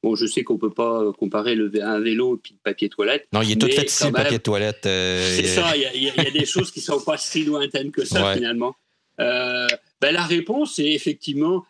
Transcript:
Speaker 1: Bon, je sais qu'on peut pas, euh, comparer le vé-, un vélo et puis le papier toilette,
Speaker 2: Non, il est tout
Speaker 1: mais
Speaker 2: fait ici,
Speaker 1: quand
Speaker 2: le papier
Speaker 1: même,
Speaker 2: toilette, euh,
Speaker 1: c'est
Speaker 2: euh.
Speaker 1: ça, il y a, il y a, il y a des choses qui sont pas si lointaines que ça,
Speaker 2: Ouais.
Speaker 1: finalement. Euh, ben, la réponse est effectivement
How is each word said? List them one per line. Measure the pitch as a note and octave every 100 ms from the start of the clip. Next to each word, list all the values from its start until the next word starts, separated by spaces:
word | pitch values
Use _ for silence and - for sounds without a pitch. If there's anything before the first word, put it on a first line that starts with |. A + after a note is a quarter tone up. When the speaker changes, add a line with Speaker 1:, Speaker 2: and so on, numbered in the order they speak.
Speaker 1:
Bon, | A2 G#2+
je | A2
sais | -
qu'on | B2 A2
peut | A2
pas, | - A#2 A#2
euh, | G#2+
comparer | G2 G2+ G#2+ A2
le | A2+ G#2+
vé-, | G#2
un | G#2 G#2+
vélo | A2 A2 B2+ B2
et |
puis | -
le | _ -
papier | G2 G#2
toilette, | - G#2 B2 -
Speaker 2:
Non, | G#2+
il | A2
est | G#2+
tout | B2
Speaker 1:
mais |
Speaker 2:
fait | - C3
ici, | -
Speaker 1:
quand | D3
Speaker 2:
le |
papier | B2 C#3
Speaker 1:
même, | A#2
Speaker 2:
toilette, | - G#2 G#2+ G#2 G2+
euh, | F#2+ F#2 F#2 F#2 F#2
Speaker 1:
c'est | F2+
Speaker 2:
euh. | F#2
Speaker 1:
ça, | E3+ D3+
il |
y | C3
a, |
il | B2+
y | C3+
a, | C3+
il |
y | D3
a |
des | C#3 C#3
choses | F#3 B2+
qui | -
sont | - C#3+
pas | - D3+
si | - E3
lointaines | D3+ D3 C#3+ C3+ C#3
que | -
ça, | C3 - G3
Speaker 2:
Ouais. | F#3+
Speaker 1:
finalement. | A#2+ A#2 B2 C3 _ _ _ -
Euh, | A#2+ B2 B2 B2 B2 - _ _
ben, | C#3
la | E3+
réponse | E3+ E3+ E3+ B3+ D4+ -
est | D3+
effectivement | D3+ D3 D3 - C#3+ D#3 F#3 F3+